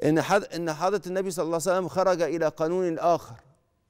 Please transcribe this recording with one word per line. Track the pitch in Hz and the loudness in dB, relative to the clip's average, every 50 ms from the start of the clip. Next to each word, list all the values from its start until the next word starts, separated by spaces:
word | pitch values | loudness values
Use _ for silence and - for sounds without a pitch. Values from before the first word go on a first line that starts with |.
| - | 0
إن | 151 156 160 127 | 2 2 2 2
حض-، | - 185 208 190 - - | 2 2 2 0 -2 -6
إن | 165 170 165 151 | -6 -4 -4 -4
حضرة | 143 175 190 208 196 - | -2 0 0 0 0 -4
النبي | 180 185 185 190 190 | -4 -4 -4 -4 -4
صلى | 165 175 156 | -4 -4 -2
الله | 160 170 165 147 | -2 -2 -2 0
عليه | 190 180 190 | 0 0 0
وسلم | 185 160 | 0 -2
خرج | - 185 185 190 180 165 165 | 0 2 2 2 4 2 0
إلى | 143 160 170 165 151 | -2 0 0 0 -2
قانون | - - 160 160 175 185 185 175 165 147 | 0 0 -2 -2 0 0 0 -2 -2 0
آخر | - 175 170 147 - - 120 - - _ _ _ _ _ _ _ _ _ | 2 2 2 2 -2 -8 -16 -20 -20 _ _ _ _ _ _ _ _ _